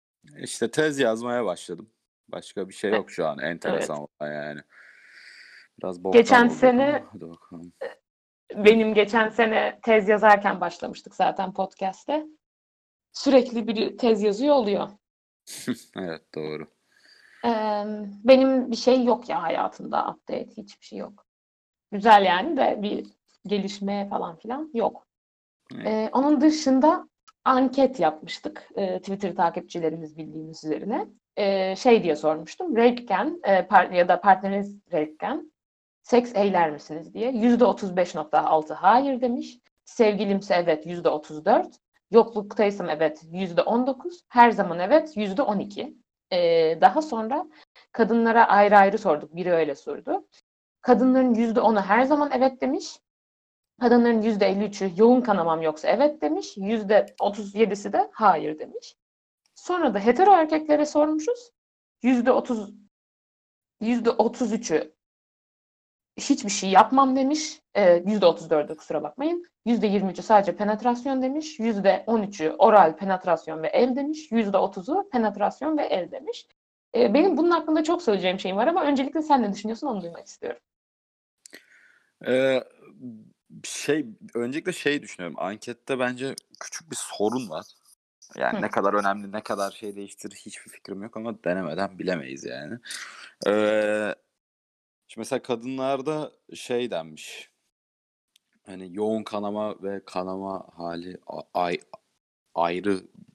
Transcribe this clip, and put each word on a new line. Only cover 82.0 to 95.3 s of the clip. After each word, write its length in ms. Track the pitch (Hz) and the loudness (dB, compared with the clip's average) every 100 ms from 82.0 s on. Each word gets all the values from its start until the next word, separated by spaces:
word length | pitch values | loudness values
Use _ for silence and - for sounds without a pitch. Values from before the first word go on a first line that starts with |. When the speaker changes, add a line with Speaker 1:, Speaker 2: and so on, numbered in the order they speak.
| _ _ - | _ _ -2
Speaker 1:
Ee, 360 | 127 135 131 - _ - - 127 110 110 _ _ - | 0 2 0 -4 _ -20 -20 -18 -18 -20 _ _ -20
şey, 420 | - - - 151 120 101 104 | -14 -10 -4 -4 -4 -14 -12
öncelikle 400 | 120 120 151 180 | -8 -8 -8 -8
şey 280 | 170 143 143 | -4 -4 -4
düşünüyorum. 360 | - - 87 - | -8 -12 -10 -8
Ankette 600 | 90 107 - 117 - 131 | -8 -8 -14 -16 -8 -4
bence 360 | 127 123 135 - _ - | -4 -6 -10 -10 _ -20
küçük 320 | - - 160 | -16 -16 -14
bir 60 | 165 | -12
sorun 500 | - - 104 127 110 | -12 -4 -2 -2 -8
var. 160 | 80 - _ _ _ _ _ - - | -12 -14 _ _ _ _ _ -20 -6
Yani 200 | 65 214 | -4 -4
Speaker 2:
Hı. 40 | |
Speaker 1:
ne 80 | 104 | -4
kadar 240 | 113 98 | -2 0
önemli, 380 | 104 98 101 98 | 0 -2 -6 -8
ne 100 | 107 | -12
kadar 300 | - 101 98 | -8 -6 -6
şey 240 | - 104 101 | -8 -16 -14
değiştirir 400 | 101 - 107 - | -16 -16 -18 -18
hiçbir 360 | 104 - - | -20 -20 -20
fikrim 320 | - - 98 | -20 -16 -14
yok 140 | 107 110 | -14 -12
ama 260 | 113 107 | -12 -8
denemeden 560 | 87 92 85 82 98 92 | -6 -4 -6 -6 -8 -6
bilemeyiz 440 | 85 85 65 67 | -6 -6 -8 -14
yani. 360 | 64 64 76 120 - - - - - - - | -12 -14 -14 -16 -14 -16 -16 -20 -20 -6 -2
Ee, 680 | 104 107 107 104 107 104 - _ _ _ _ _ _ _ _ _ | 0 0 0 -2 -2 -4 -8 _ _ _ _ _ _ _ _ _
şimdi 120 | 113 | -14
mesela 200 | 110 | -8